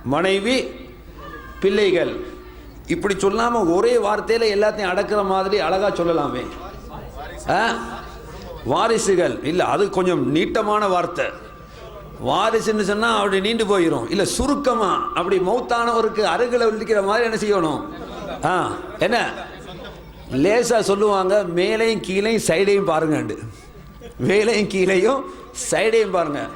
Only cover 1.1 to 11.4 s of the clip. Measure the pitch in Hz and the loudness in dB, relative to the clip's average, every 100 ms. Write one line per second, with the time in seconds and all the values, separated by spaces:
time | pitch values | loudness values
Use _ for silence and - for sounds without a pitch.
1.1 | - - - - - 190 208 202 170 139 | -18 -16 -14 -16 -2 0 4 4 2 0
2.1 | 110 - - - - - - - 165 190 | -4 -10 -14 -18 -18 -20 -20 -6 -2 -2
3.1 | - 196 214 233 240 180 170 233 240 208 | 2 2 2 0 2 2 4 4 4 2
4.1 | 208 180 226 226 202 214 214 190 185 202 | -2 0 2 2 4 2 2 -2 0 0
5.1 | 208 196 190 190 208 160 190 202 190 170 | 0 2 0 2 0 2 2 0 0 0
6.1 | 165 143 123 123 - - - - - - | 2 0 -4 -8 -10 -14 -14 -14 -14 -14
7.1 | - - - - 180 226 226 - - - | -14 -14 -12 -2 0 0 -2 -8 -12 -14
8.1 | - - - - - - 151 220 226 190 | -16 -16 -14 -14 -10 -2 0 2 2 4
9.1 | 185 160 120 139 175 120 143 196 185 185 | 4 2 0 -2 0 2 2 2 2 2
10.1 | 165 135 151 202 233 208 208 208 180 170 | 2 2 2 0 0 0 0 2 0 0
11.1 | - 117 - | -2 -4 -6